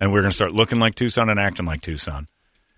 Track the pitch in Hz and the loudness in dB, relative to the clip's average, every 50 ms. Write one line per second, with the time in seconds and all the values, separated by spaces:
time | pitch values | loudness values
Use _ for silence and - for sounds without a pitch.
0 | 98 98 98 104 95 98 - - 101 87 90 107 113 - 123 117 113 113 101 - | 0 2 4 4 4 2 2 2 0 0 2 2 2 2 2 2 2 2 0 0
1 | 123 117 - 123 113 110 104 101 101 98 90 - 90 82 78 73 - 85 78 73 | -2 -2 0 0 0 2 2 0 0 -2 -2 -4 -4 -4 -4 -6 -6 -8 -8 -8
2 | - 82 71 71 76 - _ _ _ _ _ _ _ _ _ | -8 -8 -8 -10 -12 -14 _ _ _ _ _ _ _ _ _